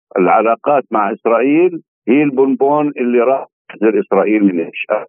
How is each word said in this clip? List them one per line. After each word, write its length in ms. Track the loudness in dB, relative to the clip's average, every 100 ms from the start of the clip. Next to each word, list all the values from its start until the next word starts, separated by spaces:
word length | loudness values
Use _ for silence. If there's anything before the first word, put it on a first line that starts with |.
| _ -2
العلاقات 680 | 2 2 2 -2 0 -2 -2
مع 220 | -2 -2
إسرائيل 680 | -4 -2 0 2 2 0 -2 -12 _ -2
هي 160 | 0
البونبون 680 | 2 0 0 2 0 0 -2 -2
اللي 220 | -2 0
راح 260 | 2 0 -4 _ -20
تحذر 300 | -2 0 0
إسرائيل 440 | 0 0 2 2
من 160 | 2 0
إنشاء 480 | -4 -8 -6 -6